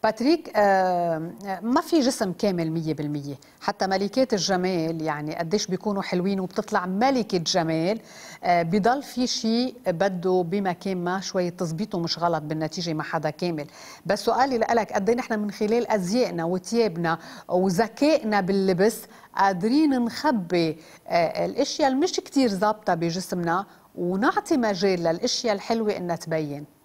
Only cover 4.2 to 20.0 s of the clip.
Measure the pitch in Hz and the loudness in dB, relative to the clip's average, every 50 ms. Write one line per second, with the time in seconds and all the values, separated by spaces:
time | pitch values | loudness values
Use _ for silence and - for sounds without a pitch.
4.2 | 262 254 - 190 156 180 196 180 180 185 190 170 160 165 165 160 156 156 147 151 | 2 2 0 -2 0 0 0 0 0 0 0 0 0 -2 -2 -2 -2 -4 -4 -4
5.2 | 151 151 156 - 170 160 180 214 208 - 185 180 - 214 202 196 180 - 196 180 | -4 -6 -4 -4 -2 0 0 -2 0 -2 -4 -4 -2 -2 -2 -2 -2 -2 -2 0
6.2 | 175 196 202 190 185 185 - - 202 - 214 202 180 185 185 196 240 269 277 254 | 0 0 0 -2 -2 -4 -4 -6 -6 0 -2 -2 0 0 0 2 2 2 2 2
7.2 | 214 - - 180 160 - - 185 165 160 160 160 160 180 214 226 - - - - | 0 0 -2 -2 -2 0 0 0 0 2 0 0 0 0 -2 -2 -6 -16 -20 -20
8.2 | - - - - - 180 175 170 170 165 175 214 185 226 247 285 262 - - 247 | -18 -18 -18 -6 0 2 2 2 2 2 0 2 4 2 2 2 -2 -6 -4 -2
9.2 | 254 240 - - - 220 226 233 254 254 240 - - 190 175 165 190 202 190 180 | -2 -2 -2 -2 0 0 2 2 0 -2 -4 -4 -4 -4 0 0 0 0 0 0
10.2 | 170 185 185 185 180 165 185 208 202 190 175 - - 196 190 180 175 175 180 196 | 0 2 2 2 2 0 -2 -2 0 -2 -4 -4 -4 -4 -4 -2 -2 -2 -4 -4
11.2 | 185 - - 190 180 175 170 180 185 160 160 160 214 214 - 175 170 160 - 165 | -6 -4 -2 -2 -2 -2 -2 -4 -6 -4 -2 -4 -4 -4 -4 -4 -2 -2 -2 0
12.2 | 170 175 170 156 151 151 156 156 160 156 - - 165 170 160 156 151 - - 165 | 0 0 0 0 -2 -4 -4 -4 -4 -4 -4 -6 -4 -4 -4 -4 -4 -4 -4 -2
13.2 | 147 156 147 - 185 180 170 151 143 - - - - - - - _ 165 196 202 | -2 -4 -4 -2 -4 -4 -4 -4 -8 -10 -14 -20 -20 -20 -20 -16 _ -2 -2 0
14.2 | - 233 220 233 262 277 262 226 220 - 233 226 208 - - 214 196 202 240 240 | 2 0 2 4 2 2 2 0 2 2 2 0 0 0 -2 -2 0 2 0 0
15.2 | 247 - 226 214 208 202 190 - 214 202 220 240 233 - 220 214 180 175 202 247 | 0 -4 -2 -2 -2 -4 -4 -2 -2 0 2 0 2 2 0 0 0 0 2 2
16.2 | 247 180 175 170 165 170 180 185 185 - 226 233 226 214 160 165 170 165 165 165 | 0 0 0 -2 -2 -2 -2 -2 -4 -2 0 2 2 2 0 0 0 0 0 -2
17.2 | - - - - - - - 180 185 196 175 175 226 214 - - 277 294 320 262 | -4 -16 -18 -18 -8 0 0 2 2 2 2 2 0 0 2 2 4 4 4 4
18.2 | 220 220 208 202 190 175 196 196 190 190 185 170 190 220 233 - - - - - | 2 2 0 2 2 2 2 2 2 2 4 4 4 2 2 0 -12 -16 -20 -20
19.2 | - - - - 196 196 196 175 180 220 254 294 320 294 262 254 | -20 -10 0 2 2 4 4 2 0 2 4 4 4 4 4 2